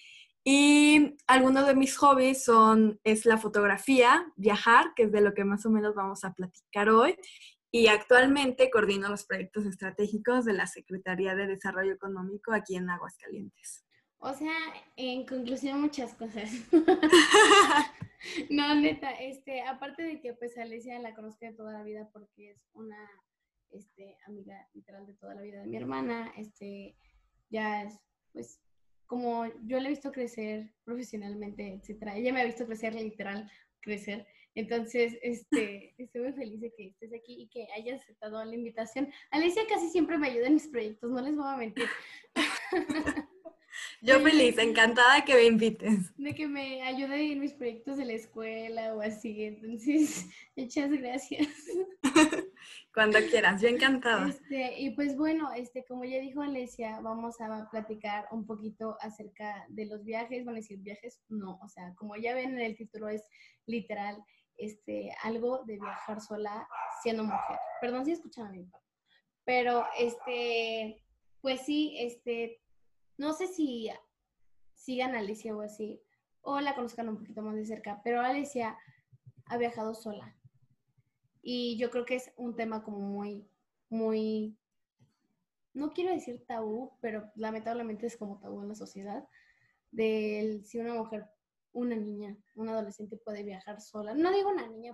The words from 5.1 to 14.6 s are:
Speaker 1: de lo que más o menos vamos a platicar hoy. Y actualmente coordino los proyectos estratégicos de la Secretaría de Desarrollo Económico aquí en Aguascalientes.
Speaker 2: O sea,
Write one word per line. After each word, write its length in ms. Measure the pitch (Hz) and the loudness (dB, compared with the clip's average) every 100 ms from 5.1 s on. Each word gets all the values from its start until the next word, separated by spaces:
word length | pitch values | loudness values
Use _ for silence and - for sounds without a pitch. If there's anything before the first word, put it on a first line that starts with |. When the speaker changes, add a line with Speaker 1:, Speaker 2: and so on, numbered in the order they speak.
Speaker 1:
de 100 | 208 | 6
lo 140 | 208 202 | 4 4
que 100 | 196 | 0
más 180 | 202 220 | 2 4
o 20 | |
menos 240 | 214 208 | 4 2
vamos 300 | 208 196 196 | 0 -2 -4
a 100 | 190 | -8
platicar 560 | 185 180 - _ 202 208 | -8 -10 -12 _ 0 6
hoy. 260 | 220 277 - - - - _ _ | 8 6 2 -8 -20 -20 _ _
Y 160 | 233 220 | 6 6
actualmente 840 | 208 - 247 262 277 262 254 254 | 6 8 8 8 4 2 4 4
coordino 380 | 226 202 196 202 | 4 2 2 -2
los 160 | 202 - | -4 -6
proyectos 420 | 190 190 214 202 | -6 -6 -6 -6
estratégicos 760 | 185 190 190 208 214 220 254 226 | -6 -8 -4 -2 -2 0 2 2
de 80 | |
la 120 | 190 170 | 0 -2
Secretaría 720 | - - 190 190 180 190 190 | -8 -12 -10 -6 -2 -2 -2
de 100 | 196 | -4
Desarrollo 480 | 190 196 185 190 | -4 -4 -2 -2
Económico 580 | 190 196 190 185 202 - | -4 -8 -8 -8 -10 -4
aquí 260 | 220 214 185 | -4 -2 -6
en 120 | 180 | -4
Aguascalientes. 920 | 175 - - 202 208 202 - - - _ _ _ _ | -6 -10 -16 -16 -14 -14 -16 -20 -20 _ _ _ _
Speaker 2:
O 140 | 254 | -10
sea, 200 | 277 311 320 | -6 -6 -6